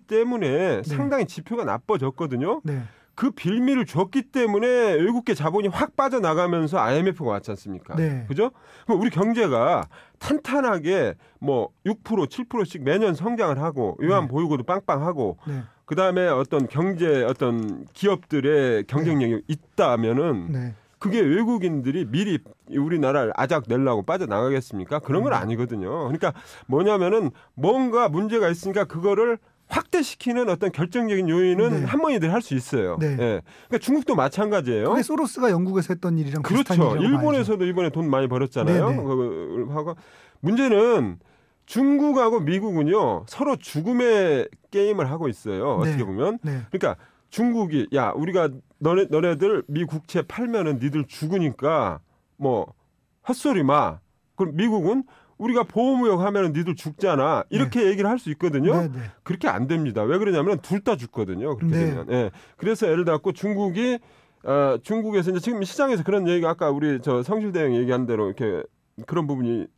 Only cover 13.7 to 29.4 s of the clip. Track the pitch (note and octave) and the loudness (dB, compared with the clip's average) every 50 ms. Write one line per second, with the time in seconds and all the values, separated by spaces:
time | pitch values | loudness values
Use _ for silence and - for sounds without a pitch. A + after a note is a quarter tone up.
13.7 | C#3+ C3+ A2+ F#2+ E2 - C#3+ E3+ G3 G3 D#3 B2 B2+ D3+ E3+ D3+ D3 B2+ A#2 - | -2 -2 -2 -2 -2 -2 0 2 2 2 0 0 -2 -2 0 0 -2 -2 -2 -2
14.7 | F3+ G3 - - D#3+ C#3 D3+ F3+ E3+ C#3+ A#2 F#2+ E2+ - - D#3 C#3+ C3 A2+ - | -4 -2 -2 -2 -2 0 -2 -2 -2 -2 -2 -2 -4 -6 -8 -8 -8 -8 -8 -10
15.7 | _ _ _ - D3+ F3+ F#3+ F#3 F3+ F3+ F3+ F3 C#3+ B2+ C#3 - E3 C#3+ C3 - | _ _ _ -4 -2 0 2 2 2 2 2 2 2 2 0 0 0 0 0 0
16.7 | - D3 F3 G3 F#3+ D#3+ F3 E3 C#3+ C3 A#2+ A#2 C3 - C3+ B2 A#2 A#2 A2 G#2 | 0 -2 0 0 0 0 2 2 2 2 2 0 0 0 0 0 0 -2 -2 -4
17.7 | F2+ - C#2 - - - F#3+ G3+ F#3+ F3 - - D#3 C#3+ C3+ C#3+ D#3 C#3+ C3+ B2+ | -8 -10 -12 -16 -8 -2 0 0 0 0 -2 -4 -2 0 2 2 4 4 4 2
18.7 | A2+ G#2 G2+ - C3 D3 D#3+ E3+ D#3 C#3+ B2+ A#2 A2+ G#2+ - - D#3 - - _ | 2 0 0 -2 -2 0 0 2 2 2 2 2 0 -2 -4 -6 -8 -8 -10 _
19.7 | _ - F#3 C#3 B2 A2+ A2+ A2+ A#2 C3+ D#3+ E3+ C3 F#2+ E2+ E3 D3 B2+ B2 B2 | _ 2 2 4 4 2 2 2 2 2 0 0 -2 -2 -4 -6 -6 -6 -6 -8
20.7 | G#2+ - _ _ _ _ - G3+ G3+ A#3 F#3 C#3 D#3 G#3 A#3 A3+ B3 G#3 F3+ F3 | -10 -14 _ _ _ _ -4 -2 2 2 4 4 4 2 2 0 0 0 -2 -2
21.7 | D#3+ C#3+ B2 C3+ C#3 F#3 D#3 G#2 A#2+ E3 G#3 F#3+ E3+ - - - - _ _ - | -2 -2 -2 -2 -2 -2 -4 -2 -2 -2 0 0 -2 -4 -6 -10 -20 _ _ -6
22.7 | - C#3 C#3+ E3 F3 D#3+ C#3 C3 C#3 C#3+ A#2+ G#2+ - - C3 B2+ E3+ D3+ A2 A2 | -4 -2 0 0 0 2 2 2 2 2 0 0 0 -2 0 0 0 -2 0 0
23.7 | A2+ C3 C#3 C3 A#2 G#2 F#2+ - E3+ F#3+ F3+ A2+ G2+ G#2 A#2+ C3 C#3 C3+ B2 - | 0 0 2 2 0 0 0 -2 -2 -2 -2 -2 0 0 0 0 0 -2 -4 -6
24.7 | A2+ G2 F#2 - D3 - - C3+ C#3 F#3 A#3+ C#4+ - G2+ F#2 A2 A#2 A2+ B2 A#2+ | -8 -10 -6 -4 -6 -4 -2 -2 -2 0 0 0 0 0 -2 -2 -2 -2 -4 -4
25.7 | A#2+ G2+ F2+ F#2+ C#3 E3+ D3 A#2+ D3 D#3+ - E3+ - - - - - - - - | -4 -6 -6 -4 -4 -4 -4 -4 -4 -2 -2 -4 -4 -6 -12 -20 -20 -18 -6 -2
26.7 | B2+ D3+ F#3+ G#3 G#3+ G3 F3 F3+ G#3+ A3+ F#3+ B2+ - - - _ _ - C3+ F#3+ | 0 2 4 4 2 2 2 2 2 2 0 0 -4 -8 -14 _ _ -2 0 2
27.7 | B3 C4 C4 B3 A3 A#3+ A#3+ F#3+ D3 F3 G#3+ G#3+ A3+ A3+ G3 E3+ E3+ E3+ F3 G3 | 2 2 2 2 2 2 2 2 0 -2 -2 0 0 2 2 2 0 -2 -4 -2
28.7 | F#3 G#3 F#3+ - - E3 F3 G3+ G3+ G3+ A#3 A#3+ A#3 A3 | -2 -2 -2 -2 -4 -2 0 2 2 4 2 2 0 -2